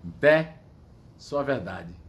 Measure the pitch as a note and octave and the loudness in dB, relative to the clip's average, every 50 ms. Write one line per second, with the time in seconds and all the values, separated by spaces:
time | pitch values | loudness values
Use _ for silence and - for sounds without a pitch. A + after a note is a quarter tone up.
0 | - F2 E2 - C#3 D3 D3+ D#3+ D#3+ D#3+ - - - - - - - - - - | -12 -14 -8 4 6 6 6 6 2 -4 -10 -20 -20 -20 -20 -20 -20 -20 -20 -20
1 | - - - - - - C#3+ C#3+ C3+ C3+ C3+ A#2 F2+ F#2 F#2+ F#2 F2 E2+ - - | -20 -20 -20 -20 -14 -6 -4 -4 -2 -2 -2 -2 -4 -8 -10 -12 -12 -14 -18 -18
2 | - | -20